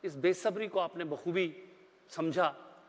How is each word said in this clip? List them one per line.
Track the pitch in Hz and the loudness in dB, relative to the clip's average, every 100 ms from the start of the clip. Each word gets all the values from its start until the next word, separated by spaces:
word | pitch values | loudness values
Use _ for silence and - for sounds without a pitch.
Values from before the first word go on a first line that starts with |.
इस | 190 | -6
बेसब्री | 139 165 180 220 202 214 | 2 2 4 0 0 0
को | 190 | 0
आपने | 170 170 | 0 -2
बखूबी | 165 147 175 170 175 156 - - - _ - | -4 -4 0 2 0 -2 -18 -20 -20 _ -14
समझा | - 165 156 160 143 - - | -2 0 4 2 2 -18 -20